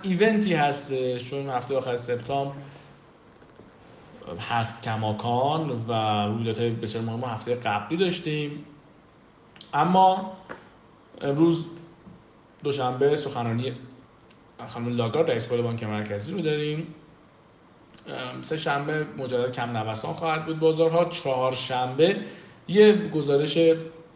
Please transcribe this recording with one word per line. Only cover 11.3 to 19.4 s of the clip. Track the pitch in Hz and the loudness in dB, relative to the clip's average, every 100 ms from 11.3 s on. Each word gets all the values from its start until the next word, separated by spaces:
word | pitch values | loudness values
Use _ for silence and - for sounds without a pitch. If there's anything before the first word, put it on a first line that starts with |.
| 143 165 165 - - - - - - - - - - | 2 4 2 -2 -12 -20 -20 -20 -20 -20 -20 -20 -8
دوشنبه | 143 131 147 127 139 151 | -4 -2 -2 2 2 2
سخنرانی | - 123 117 113 127 - - - - - - - - - 117 | 0 -2 -2 -2 -2 -6 -14 -20 -20 -20 -20 -20 -20 -16 -12
خانم | 120 120 120 | -6 -2 0
لاگارد | 113 151 160 | 2 2 2
رئیس | 117 113 | 0 0
کل | 120 | 0
بانک | 117 113 | -2 -4
مرکزی | 107 107 104 104 131 | -4 -4 -4 -6 -6
رو | 190 | -4
داریم. | 156 151 151 151 160 - - - - - - - - - - - - | -2 -2 -2 -6 -8 -14 -20 -20 -20 -20 -20 -20 -20 -20 -20 -20 -12
ام، | 131 127 127 | -10 -10 -6
سه | 127 156 | -2 -2
شنبه | 156 143 147 156 147 - | 0 -2 -2 -4 -4 -8
مجدد | 127 123 | -4 -2